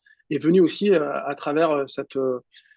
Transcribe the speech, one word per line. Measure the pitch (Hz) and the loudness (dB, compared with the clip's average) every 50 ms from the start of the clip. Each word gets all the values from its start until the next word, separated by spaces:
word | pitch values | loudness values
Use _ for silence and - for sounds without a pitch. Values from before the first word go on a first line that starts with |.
| _ _ _ _ _ - | _ _ _ _ _ -6
est | 151 143 | -6 -2
venue | 143 156 175 190 | 0 2 4 6
aussi, | 170 151 - - 196 208 | 4 4 2 0 2 2
euh, | 190 160 147 143 139 - - | 2 2 2 -2 -4 -6 -6
à | 139 143 | -6 -8
travers, | - - 151 147 156 165 160 | -6 -6 -4 0 0 0 2
euh, | 151 143 135 131 | 0 -2 -2 -6
cette, | - - 139 - - | -6 -10 -10 -8 -4
euh, | 135 131 131 127 123 _ _ _ - _ _ _ | -4 -2 -2 -4 -4 _ _ _ -20 _ _ _